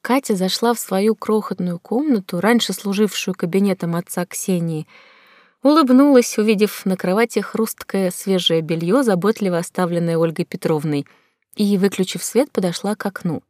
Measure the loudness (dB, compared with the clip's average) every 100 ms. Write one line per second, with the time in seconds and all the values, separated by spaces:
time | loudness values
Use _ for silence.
0 | 0 -2 0 -2 -2 0 -2 -2 -2 0
1 | 0 0 0 -2 -2 -6 -4 -6 -4 -2
2 | 0 0 -2 -2 2 2 0 -6 -4 0
3 | 0 0 -6 -4 -2 0 0 0 -2 -4
4 | -4 -8 -6 -6 -2 -2 -2 -4 -8 -18
5 | -20 _ _ _ _ _ 4 4 6 6
6 | 8 6 4 0 0 2 0 -2 -4 -2
7 | 0 0 0 -2 -4 -4 -4 -6 -6 -2
8 | -2 -4 -2 -2 0 -2 0 -2 2 2
9 | 2 2 0 0 -2 -2 -4 -2 -2 0
10 | 0 0 0 -2 -6 -4 -2 -2 0 -4
11 | -6 _ _ _ _ -2 0 2 0 0
12 | -4 -4 -2 0 0 -2 -2 -4 -6 -4
13 | -6 -6 -6 -6